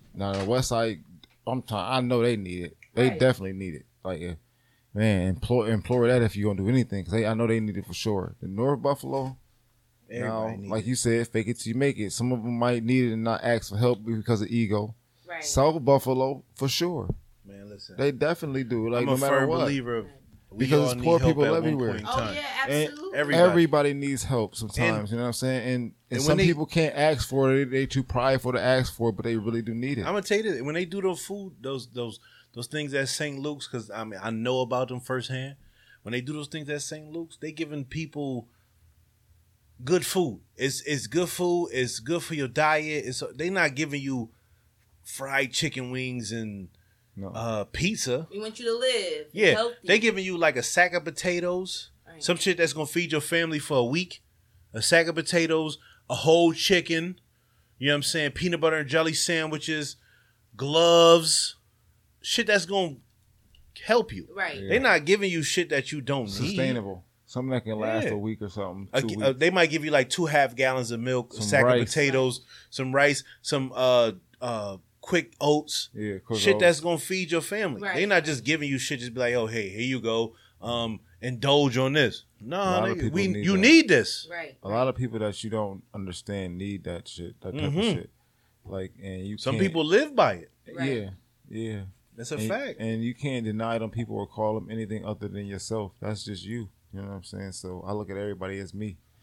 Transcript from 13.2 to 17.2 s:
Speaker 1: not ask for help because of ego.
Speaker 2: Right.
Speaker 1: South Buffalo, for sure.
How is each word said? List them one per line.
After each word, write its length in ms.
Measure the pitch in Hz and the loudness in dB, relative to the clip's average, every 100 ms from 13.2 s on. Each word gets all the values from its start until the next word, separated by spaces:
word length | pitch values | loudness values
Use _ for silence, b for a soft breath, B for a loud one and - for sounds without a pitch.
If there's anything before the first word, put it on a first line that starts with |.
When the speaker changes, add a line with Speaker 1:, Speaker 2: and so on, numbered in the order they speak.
Speaker 1:
not 200 | 113 113 | -2 0
ask 260 | 120 113 - | 0 0 0
for 80 | 104 | 2
help 260 | 123 107 110 | 2 2 -2
because 360 | 110 113 110 | -2 0 0
of 60 | 95 | 0
ego. 460 | 117 107 104 107 - _ _ - | 0 2 0 -2 -10 _ _ -14
Speaker 2:
Right. 160 | 165 | -10
Speaker 1:
South 400 | 156 139 147 160 123 | -2 4 4 4 4
Buffalo, 580 | 139 127 127 135 143 - - | 4 4 0 0 -4 -12 -6
for 120 | 135 | -4
sure. 460 | - 175 156 90 - | 0 -2 -2 -4 -6